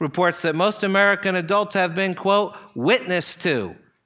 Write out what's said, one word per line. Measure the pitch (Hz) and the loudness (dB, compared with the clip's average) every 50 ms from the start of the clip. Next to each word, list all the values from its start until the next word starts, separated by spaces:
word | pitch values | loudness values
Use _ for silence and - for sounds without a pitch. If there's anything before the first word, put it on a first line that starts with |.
reports | 160 143 - 175 180 170 170 - - | -6 -4 0 2 2 2 0 0 -2
that | 165 151 | -2 0
most | 160 185 214 208 - 208 | 2 0 0 0 0 -2
American | 196 190 196 202 202 196 196 202 196 185 | 0 2 4 4 4 2 2 0 -2 -2
adults | 180 170 160 202 208 208 208 - | -2 -2 0 0 0 0 0 0
have | 196 185 175 165 | 0 0 0 0
been, | 185 190 190 180 | -2 -2 -2 -2
quote, | - - 190 196 208 202 - - - - - - | -2 0 2 2 2 2 0 -6 -14 -20 -14 -8
"witnessed | 117 123 175 233 240 - 185 180 175 - - - - - | -2 0 2 2 2 0 -2 -2 -2 -2 -4 -8 -4 -2
to" | 180 143 120 98 85 82 - _ _ _ _ _ | -2 0 0 -2 -6 -10 -14 _ _ _ _ _